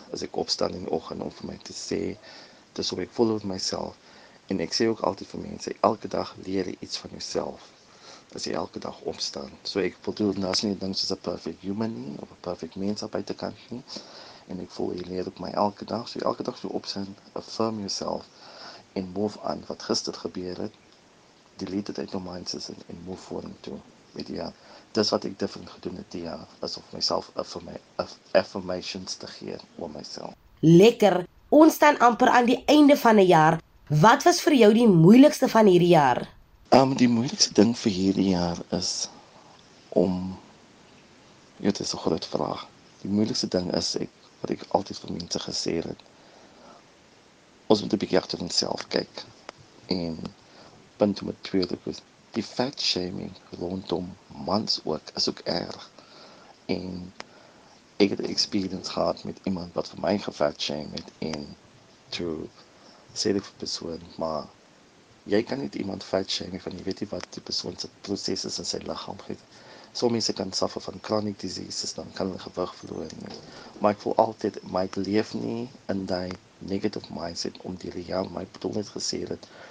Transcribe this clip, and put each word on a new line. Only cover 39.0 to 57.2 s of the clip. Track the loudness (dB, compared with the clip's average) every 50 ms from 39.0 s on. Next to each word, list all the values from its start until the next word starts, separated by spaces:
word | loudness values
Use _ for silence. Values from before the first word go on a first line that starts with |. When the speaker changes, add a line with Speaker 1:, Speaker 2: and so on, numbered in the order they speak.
| -6 -8 -10 -20 -20 -20 -20 -20 -20 -20 -20 -20 -20 -20 -20 -20 -20 -2
Speaker 1:
om, | 2 2 2 2 0 -2 -4 -8 -10 -12 -16 -20 -20 -20 -20 -20 -20 -20 -20 -20 -20 -20 -20 -20 -20 -20 -20 -20 -20 -20 -20 -20 -18
ja, | -2 -2 -2
dit | -2 -2
is | -6 -6 -6
'n | -4 -2
groot | -2 -2 -2 -4
vraag. | -6 -4 -4 -4 -4 -4 -6 -10 -16 -20 -20 -20 -20 -20 -12
Die | -6 -2
moeilikste | 0 2 2 0 0 -4 -2 0
ding | -2 -2 0 0 -2
is, | -2 -2 -2 -4
ek, | -6 -6 -8 _ _ -20 -20 -14 _
wat | -6 -6
ek | -6 -8 -2 -2
altyd | -2 -2 -2 -4 -12 -14
vir | -10 -10
mense | -10 -10 -8 -8 -8 -8
gesê | -6 -6 -8 -6 -4 -2 -2 -2
het, | -4 -6 -10 -12 -14 -20 -20 -20 -20 -20 -20 -20 -20 -20 -20 -20 -20 -20 -20 -20 -20 -20 -20 -20 _ _ _ -20 _ -20 _ _ _ _ _ _ _
ons | 2 2 2
moet | 4 -2
'n | -2 -2
bietjie | -2 0 0 0
agter | 0 -2 -8 -8
onsself | -8 -4 -4 -4 -2 -2 -6 -6 -8 -4
kyk. | -4 -4 -4 -4 -12 -16 -16 -16 -20 -20 -20 -20 -20 -20 -20 -20 -20 -20 -8
En | -6 -4 -4 -4 -6 -8 -8 -10 -12 -14 -16 -20 -20 -20 -20 -20 -20 -20 -20 -20 -20 _
punt | 0 2 2 2 -2
nommer | -6 -8 -8 -10
twee, | -10 -4 -2 -2 -2
dit | -2 -4 -8 -8 -10
is | -10 -10 -16 _ _ _ _ _ -6
die | -6 -6
fat | -4 -4 -4 -4 -4 -4 -4
shaming | -4 -2 -2 -2 -4 -6 -6 -8 -10 -12 -14 -16 -18 -18 -10 -8
rondom | -6 -6 -6 -8 -4 -4 -4 -4 -4 -8 -12 -16 -20 -20 -16 -10 -4
mans | -2 -2 -2 0 -2 -4 -4 -4
ook, | -6 -6 -6 -8 -12 -6
is | -4 -4 -4
ook | -4 -6
erg. | -6 -4 -4 -4 -4 -6 -10 -14 -16 -20 -20 -20 -20 -20 -20 -20 -20 -20 -20 -20 -20 -20 -20 _ _
En | -4 -4 -4 -4 -8 -10 -10 -12 -14 -16 -18